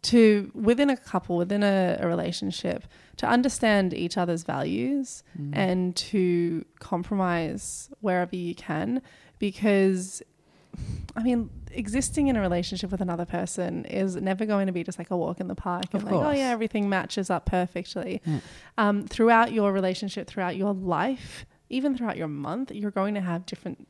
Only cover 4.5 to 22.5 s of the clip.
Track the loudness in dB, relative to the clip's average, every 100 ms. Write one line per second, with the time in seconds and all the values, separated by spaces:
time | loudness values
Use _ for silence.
4.5 | -4 -2 -2 0 -2 -4 -12 _ -10 -6
5.5 | 0 0 2 0 -2 -2 0 2 2 2
6.5 | -2 -8 _ -6 -6 -2 0 2 0 -2
7.5 | -4 -8 -12 -14 -6 0 0 0 -4 -6
8.5 | -8 -6 -4 -2 -4 -6 -20 -20 _ -4
9.5 | 0 4 6 4 2 -4 -12 -16 _ _
10.5 | _ _ -12 -8 -8 -8 -2 0 0 -2
11.5 | -8 -12 -8 -2 -2 0 2 2 4 2
12.5 | 0 0 -4 -4 -2 -2 -2 -4 -4 -4
13.5 | -2 -4 -4 -4 -2 -2 -2 -2 -2 0
14.5 | 2 0 -2 -4 -8 -4 -2 -2 -4 -6
15.5 | -6 -4 -4 -4 -4 0 2 2 2 0
16.5 | 0 0 0 2 0 0 -4 -2 0 2
17.5 | 0 0 -4 -8 -8 -6 -4 -2 -2 -4
18.5 | -20 -12 0 2 2 -2 2 6 6 6
19.5 | 4 2 2 0 -2 -4 -6 -8 -4 -2
20.5 | 0 -2 -2 0 0 0 -2 -8 -16 -18
21.5 | _ _ -2 0 0 -2 -2 -4 -4 -4